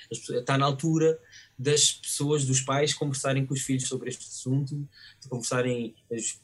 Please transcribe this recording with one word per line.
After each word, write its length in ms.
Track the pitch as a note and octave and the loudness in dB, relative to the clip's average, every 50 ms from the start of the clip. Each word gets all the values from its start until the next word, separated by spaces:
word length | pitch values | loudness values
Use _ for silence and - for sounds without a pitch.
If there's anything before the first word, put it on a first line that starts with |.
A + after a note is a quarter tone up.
| - - | -14 -12
As 60 | A#2 - | -12 -10
pessoas, 220 | - - - B2 | -8 -4 -4 -2
está 160 | - - C#3 C3+ | 0 2 2 2
na 60 | C#3 | 2
altura 520 | C#3+ C#3 C3+ E3 D#3+ D#3+ D#3+ D#3+ D#3+ D#3+ - - - - - - - _ - | 2 0 0 0 2 4 6 6 4 4 2 -4 -16 -20 -20 -20 -20 _ -4
das 340 | A#2+ C#3+ D3 D3+ - - | 0 2 4 6 4 4
pessoas, 520 | - - - - - - C#3+ D3 D3+ D3+ C3+ | 2 -2 -6 -6 -4 -2 2 2 2 2 2
dos 140 | B2+ C3 C3 | 2 0 0
pais, 300 | - C#3 C3+ C#3+ D3+ - - | 2 0 2 2 2 2 0
conversarem 500 | - D3+ C#3+ C3+ - - C3+ C3+ C3+ C3+ | -2 -2 -2 -2 -2 0 0 0 0 0
com 60 | C3 C#3+ | 0 -2
os 60 | C3+ | -4
filhos 240 | - - C3+ C3 B2+ | 0 0 -2 -2 0
sobre 220 | - C3 - - B2 | -4 -4 -6 -6 -8
este 160 | B2+ - - | -10 -10 -12
assunto, 480 | - - - - C3 C3 C#3+ C#3+ C3+ D3+ D3 C#3+ - - - - - - _ | -14 -14 -8 -2 0 0 0 0 -2 -4 -8 -8 -10 -14 -20 -20 -20 -20 _
de 60 | - C3 | -12 -10
conversarem, 680 | C3 A#2+ A#2 - C3 B2 B2 B2+ B2 A#2+ A#2 A2 - - _ _ | -8 -6 -4 -2 0 0 2 0 0 -2 -4 -6 -10 -14 _ _
os, 300 | A#2 A2+ G#2 - - - | -6 -4 -4 -6 -8 -8